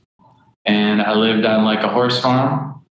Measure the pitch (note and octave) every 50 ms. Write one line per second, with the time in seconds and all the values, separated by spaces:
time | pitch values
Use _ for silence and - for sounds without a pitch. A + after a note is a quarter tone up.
0 | _ _ _ _ _ _ _ _ _ _ _ _ _ G2+ G#2 G#2 G#2 G#2+ G#2+ G#2
1 | G2+ G#2 G#2+ G#2+ A2 A2+ A2 G#2+ A2 A2+ A2 A2 G#2+ G#2+ G#2+ G#2+ - G#2 G2+ A#2+
2 | B2 B2 B2 - - B2+ B2+ C3 C3+ - - - - - - - - _ _